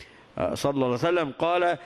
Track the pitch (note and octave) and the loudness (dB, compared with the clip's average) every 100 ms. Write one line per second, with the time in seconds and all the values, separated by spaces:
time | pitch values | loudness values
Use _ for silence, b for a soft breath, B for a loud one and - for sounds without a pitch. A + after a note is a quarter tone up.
0 | B B B - F2 - C#3 C#3 B2+ A#2+ | B B B -4 -4 -2 -2 0 0 2
1 | D#3+ F3 D3+ A#2+ E3 F3+ F3 E3 | 2 2 0 0 0 2 2 0